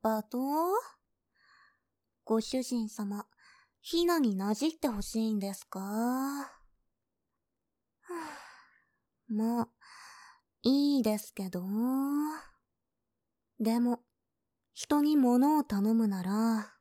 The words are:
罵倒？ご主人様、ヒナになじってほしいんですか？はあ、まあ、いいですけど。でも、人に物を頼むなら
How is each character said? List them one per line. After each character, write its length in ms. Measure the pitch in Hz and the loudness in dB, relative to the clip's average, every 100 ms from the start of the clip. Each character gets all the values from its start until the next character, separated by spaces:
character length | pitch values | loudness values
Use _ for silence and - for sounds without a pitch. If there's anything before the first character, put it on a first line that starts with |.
罵 180 | 220 220 | 0 -2
倒？ 140 | 214 240 269 302 349 415 - - _ _ _ _ _ _ _ _ _ _ _ _ | -4 -4 -2 0 2 0 -2 -20 _ _ _ _ _ _ _ _ _ _ _ _
ご 180 | - 220 | -2 -2
主 200 | 220 262 | 0 -4
人 260 | 247 240 220 | -2 -4 -4
様、 360 | - 202 202 - _ - _ _ _ | -6 -8 -8 -12 _ -20 _ _ _
ヒ 240 | - 330 349 | -4 0 2
ナ 140 | 339 | 2
に 160 | 247 190 | 2 0
な 180 | 196 | -2
じ 140 | 214 311 | 0 -2
っ 40 | |
て 140 | 320 294 | -2 -4
ほ 140 | 208 | -4
し 180 | - 226 | -4 -2
い 140 | 220 | -2
ん 60 | 214 | -2
で 140 | 196 | -4
す 120 | 196 - | -10 -12
か？ 140 | 185 | -12
は 720 | 196 214 240 254 269 285 269 - - _ _ _ _ _ _ _ _ _ _ _ _ _ - | -6 -2 0 0 -4 -6 -12 -16 -20 _ _ _ _ _ _ _ _ _ _ _ _ _ -14
あ、 40 | 349 311 294 - - _ _ _ _ _ _ _ | -12 -10 -14 -20 -20 _ _ _ _ _ _ _
ま 340 | 214 226 233 | -2 -2 -2
あ、 80 | 233 _ - - - - - - _ _ | -4 _ -20 -20 -20 -20 -20 -20 _ _
い 380 | 233 277 285 285 | 2 4 4 4
い 40 | |
で 140 | 220 214 | 2 0
す 160 | - | -6
け 160 | - 190 | -8 -6
ど。 140 | 180 185 208 240 262 277 285 302 311 - _ _ _ _ _ _ _ _ _ _ _ | -6 -4 -2 0 0 0 0 -2 -4 -14 _ _ _ _ _ _ _ _ _ _ _
で 200 | 220 233 | 0 2
も、 240 | 240 240 _ _ _ _ _ _ _ | 2 0 _ _ _ _ _ _ _
人 280 | - - 294 | -16 0 2
に 160 | 294 302 | 4 4
物 400 | 247 247 277 302 | 6 6 4 4
を 60 | |
頼 180 | - 202 208 | 2 0 2
む 140 | 226 220 | 2 2
な 140 | 190 | 0
ら 520 | 180 208 226 220 208 _ | -2 0 2 0 -4 _